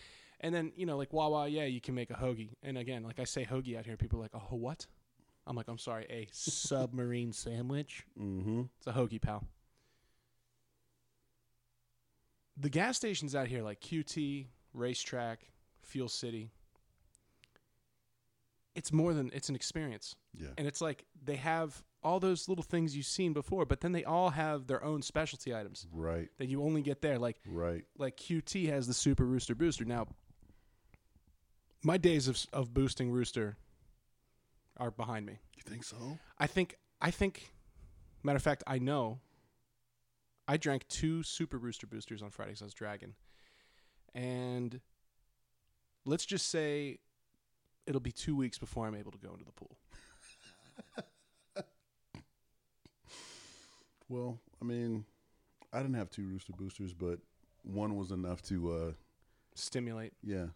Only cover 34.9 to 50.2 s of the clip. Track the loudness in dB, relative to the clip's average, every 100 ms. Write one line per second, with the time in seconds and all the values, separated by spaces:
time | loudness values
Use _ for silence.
34.9 | -2 -2 -2 -4 -10 -16 -18 -12 -10 -8
35.9 | -8 -8 -8 -8 2 2 4 2 0 _
36.9 | 0 2 4 2 2 -14 -20 -20 -20 -20
37.9 | -20 -20 -4 2 4 4 2 2 0 2
38.9 | 2 2 -2 -12 _ _ _ _ _ _
39.9 | _ _ _ _ _ 0 2 4 0 0
40.9 | 0 2 0 -2 -4 -4 -4 -6 -8 -10
41.9 | -10 -10 -10 -10 -10 -10 -10 -12 -8 -6
42.9 | -6 -10 -18 -20 -20 -20 _ _ _ -20
43.9 | _ -14 -6 -4 -2 -2 -2 -2 -6 -14
44.9 | _ _ _ _ _ _ _ _ _ _
45.9 | _ -2 0 0 -2 0 0 0 0 -4
46.9 | -8 _ _ _ _ _ _ _ _ -2
47.9 | 0 0 -2 0 2 2 0 -6 -2 -2
48.9 | -4 -8 -12 -14 -14 -16 -18 -18 -20 _
49.9 | -20 -20 -20